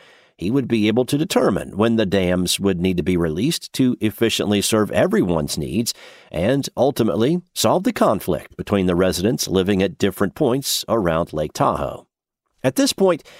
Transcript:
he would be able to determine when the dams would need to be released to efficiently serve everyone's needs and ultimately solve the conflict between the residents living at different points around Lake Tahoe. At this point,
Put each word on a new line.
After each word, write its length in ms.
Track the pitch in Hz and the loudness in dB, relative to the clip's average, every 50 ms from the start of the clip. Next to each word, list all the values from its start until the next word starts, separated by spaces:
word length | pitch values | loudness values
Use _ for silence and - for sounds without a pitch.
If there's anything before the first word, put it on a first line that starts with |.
| - - - _ _ _ _ | -20 -20 -20 _ _ _ _
he 140 | - 82 98 | -6 -4 -2
would 180 | 127 139 123 - | -2 -2 0 0
be 200 | 117 110 104 107 | 0 2 2 2
able 180 | 110 123 127 | 2 2 0
to 120 | - - 143 | 0 0 -2
determine 600 | 160 - - - - 170 101 76 67 - - 95 | -2 0 0 2 2 2 0 0 -4 -6 -2 0
when 180 | 107 117 113 | 2 2 2
the 120 | 110 110 90 | 2 0 2
dams 520 | 95 98 92 87 90 90 90 87 - - | 2 2 2 2 2 0 0 -2 -2 0
would 220 | 98 98 95 85 | 0 -2 0 0
need 160 | 87 95 92 87 | 0 0 0 0
to 60 | 78 | -2
be 120 | 87 92 | 0 0
released 560 | 85 85 82 76 87 113 156 170 - - - | 0 0 -2 -2 -2 -2 -2 -2 -4 -8 -10
to 240 | - - 131 127 117 - | -2 0 0 0 0 0
efficiently 640 | - 107 95 - 120 110 - - 80 92 104 101 95 | -2 -4 0 0 0 0 0 0 0 0 0 0 0
serve 260 | - 110 110 104 87 | 2 2 2 2 2
everyone's 720 | - 98 143 185 220 208 135 87 85 80 73 71 - - | 2 0 0 2 2 0 0 2 0 0 -2 -2 -4 -6
needs 340 | 73 64 73 104 233 - - - - - - - - - | -6 -4 -2 -4 -2 -4 -6 -10 -14 -20 -20 -20 -20 -10
and 360 | - 156 175 123 135 139 131 - - | -6 -4 -2 0 0 0 -2 -4 -2
ultimately 640 | - 120 139 135 - 117 107 78 104 113 143 170 180 - _ - | 0 0 0 2 0 0 0 2 0 0 0 0 -2 -4 _ -6
solve 300 | - - - 139 180 190 | -2 0 2 2 2 0
the 100 | 254 - | -2 0
conflict 640 | - 226 160 110 90 - - 80 65 - - - - | 0 2 2 0 0 -2 -2 -4 -4 -4 -10 -12 -12
between 300 | 87 - 104 101 92 90 | -6 -2 0 0 2 2
the 80 | 87 | 2
residents 520 | 85 92 92 85 87 90 107 143 147 - - | 2 2 2 0 0 0 0 0 0 -4 0
living 340 | 90 95 90 95 104 92 | 0 0 2 2 2 2
at 180 | 98 95 - - | 0 0 -2 -2
different 340 | - 98 92 - 101 92 - | -2 -2 0 0 -2 -2 0
points 500 | - 156 120 120 139 135 - - - - - | 0 0 0 0 0 -2 -4 -6 -6 -2 -2
around 440 | 107 117 95 85 80 80 85 - - | -2 0 2 2 0 0 -2 -2 -4
Lake 200 | 78 76 76 - | -6 -6 -4 -2
Tahoe. 540 | - 143 127 92 71 73 64 - - - _ _ _ _ _ _ _ _ _ _ _ - | -2 -2 0 0 -2 -4 -6 -8 -12 -18 _ _ _ _ _ _ _ _ _ _ _ -4
At 120 | 131 135 | -2 0
this 180 | - 277 262 - | 0 0 0 2
point, 300 | - 196 190 175 - - - - - | 2 2 2 2 0 -4 -16 -20 -20